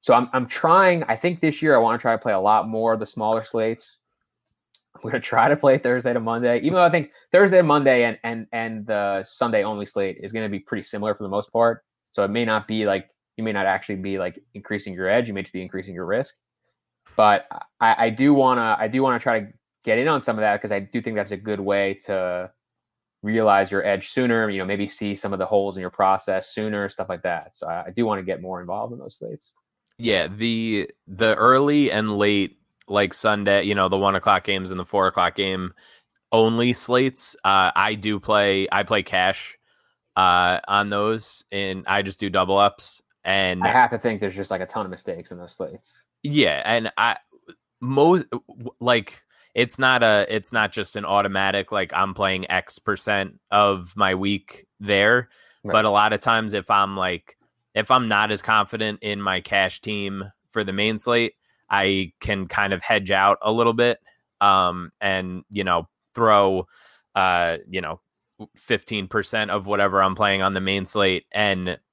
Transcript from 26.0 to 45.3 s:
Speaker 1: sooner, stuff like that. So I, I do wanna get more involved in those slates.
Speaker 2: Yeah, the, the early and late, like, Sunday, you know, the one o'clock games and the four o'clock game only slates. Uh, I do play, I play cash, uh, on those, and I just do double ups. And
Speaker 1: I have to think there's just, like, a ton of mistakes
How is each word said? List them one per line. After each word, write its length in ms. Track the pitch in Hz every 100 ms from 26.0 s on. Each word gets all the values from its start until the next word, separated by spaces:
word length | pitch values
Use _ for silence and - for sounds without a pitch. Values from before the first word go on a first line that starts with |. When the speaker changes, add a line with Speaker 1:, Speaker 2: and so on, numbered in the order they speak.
| 95 95 - 95 -
Speaker 1:
sooner, 360 | - 107 104 101
stuff 200 | - 98
like 140 | 87
that. 340 | 92 85 - -
So 120 | 80
I, 160 | 85 87
I 40 |
do 140 | 95
wanna 200 | 117 101
get 180 | 92 92
more 180 | 92 92
involved 320 | 87 101 110
in 60 | 120
those 180 | - -
slates. 380 | - 151 - _ _ _ _ _
Speaker 2:
Yeah, 280 | 117 98 80
the, 640 | 101 117 113 113 104 - - -
the 280 | 95 110 110
early 560 | 117 131 143 147 139
and 260 | 104 107 101
late, 400 | 104 101 92 _ _ _ -
like, 260 | 101 98
Sunday, 480 | - 110 104 101 98
you 120 | 95
know, 140 | 101 95
the 100 | 95
one 180 | 98 98
o'clock 260 | 107 95
games 280 | - 95 92
and 100 | 92
the 40 |
four 220 | 87 101 95
o'clock 300 | - 87 90
game 360 | 98 92 90 _ _ _ _ _ _
only 400 | 113 113 117 120
slates. 640 | 120 - 123 131 127 - -
Uh, 260 | 95 98 92 -
I 180 | 104
do 240 | 107 104 104
play, 480 | - 104 101 98 95
I 100 | 98
play 200 | 98 107
cash, 540 | 95 92 92 95 - - _ _ _ _ _ -
uh, 420 | 92 87 90 90 -
on 240 | 101 101
those, 540 | 101 107 110 107 - _
and 320 | 101 98 95 -
I 160 | 98
just 160 | 98 -
do 100 | 101
double 280 | 95 92 98
ups. 420 | 101 - - - _ _
And 400 | - 98 95 90
Speaker 1:
I 60 | 104
have 220 | 123 123
to 80 | 117
think 220 | 120 104
there's 140 | 101
just, 160 | 92 98
like, 100 | 95
a 60 | 90
ton 180 | 110
of 60 | 95
mistakes 400 | 90 - 87 82